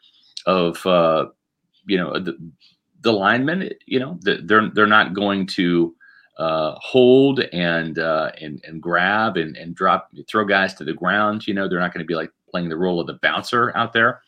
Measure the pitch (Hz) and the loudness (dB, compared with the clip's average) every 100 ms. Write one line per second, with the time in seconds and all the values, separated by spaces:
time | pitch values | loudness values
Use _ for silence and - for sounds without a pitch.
0 | _ _ _ - - 92 87 80 95 90 | _ _ _ -8 -2 0 0 -2 2 4
1 | 82 80 69 _ _ _ _ _ 95 95 | 4 2 -2 _ _ _ _ _ -4 -2
2 | 82 71 90 - 82 - _ _ _ _ | -2 -6 -6 -10 -12 -20 _ _ _ _
3 | 101 101 95 117 135 180 185 - - 127 | 0 2 2 2 0 -2 -6 -10 -4 -4
4 | 131 175 92 - 87 107 104 101 104 107 | -4 -6 -2 -2 2 2 2 2 4 4
5 | 101 92 101 98 95 - 87 85 82 - | 2 0 -2 0 -2 -2 2 2 0 -2
6 | _ _ _ - 80 80 78 - - 131 | _ _ _ -8 -4 -2 -2 -6 0 6
7 | 123 127 139 131 - 87 87 85 82 78 | 8 8 6 2 -2 -2 0 0 -2 -4
8 | 80 78 78 - 78 76 - 80 82 87 | -2 -2 -4 -8 -14 -14 -14 -12 -2 0
9 | 90 107 110 90 80 - 82 85 92 95 | 2 0 0 -2 -4 -6 -12 -2 0 0
10 | - - - 110 101 98 95 - 76 80 | -2 -18 -6 -2 0 0 0 -4 -8 -6
11 | 90 101 107 107 - 98 95 90 90 90 | -2 0 0 -2 -4 -4 -2 -2 -4 -6
12 | 80 82 80 _ _ 92 87 80 92 87 | -6 -6 -6 _ _ -6 -4 -2 -2 -2
13 | 73 73 76 82 - 123 117 - 113 117 | -4 -4 -2 -2 -2 0 0 0 -2 2
14 | 117 123 | 2 0